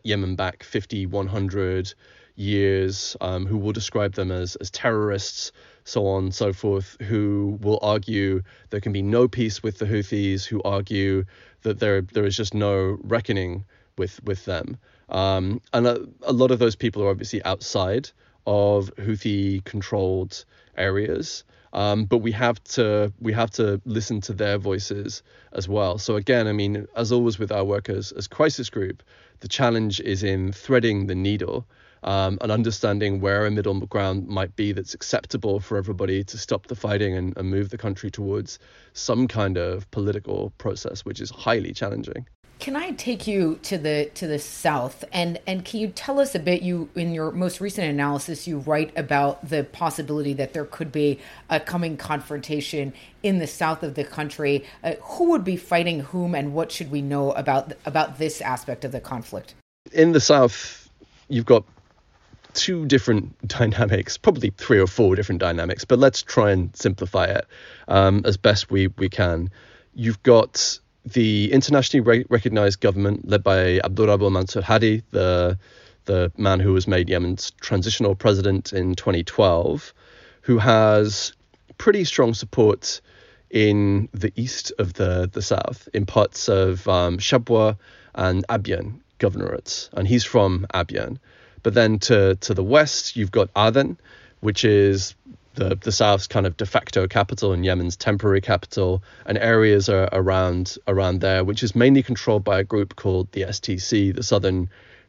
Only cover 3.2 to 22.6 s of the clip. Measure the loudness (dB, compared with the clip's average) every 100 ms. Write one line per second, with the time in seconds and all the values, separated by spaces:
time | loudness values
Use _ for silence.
3.2 | -6 -4 -2 -2 -2 -4 -4 -2 -2 -2
4.2 | -4 -4 -6 -10 -12 -4 -2 0 -2 -2
5.2 | -6 -10 -12 -14 -20 _ -8 -2 -2 0
6.2 | -2 -2 -4 -2 -2 -2 -4 -10 -4 -2
7.2 | 0 -2 -2 -2 -2 0 0 -2 -2 -2
8.2 | -2 -2 -6 -16 _ -8 -4 -4 0 2
9.2 | 2 0 -4 -4 -8 -4 -2 -2 -2 -2
10.2 | -2 -4 -4 -4 -2 -4 -2 -2 0 0
11.2 | -4 -10 -20 _ -6 0 0 0 0 -2
12.2 | 0 -2 -4 -2 0 0 0 -4 -2 -2
13.2 | 0 -2 -4 -8 -12 _ _ -8 -8 -6
14.2 | -8 -6 -6 -8 -8 -14 _ _ -8 -2
15.2 | 0 0 -2 -4 -2 0 2 0 -6 -8
16.2 | -2 2 4 4 2 0 -4 -2 -2 -2
17.2 | -6 -6 -4 -6 -4 -2 0 -2 -6 -14
18.2 | _ _ -2 2 4 2 -2 -6 -6 -4
19.2 | -2 -2 0 -2 -6 -10 -6 -2 0 -2
20.2 | -4 -10 -20 _ _ -4 -2 -2 -2 -4
21.2 | -6 -12 -16 _ _ -4 0 0 2 2
22.2 | 2 0 0 -2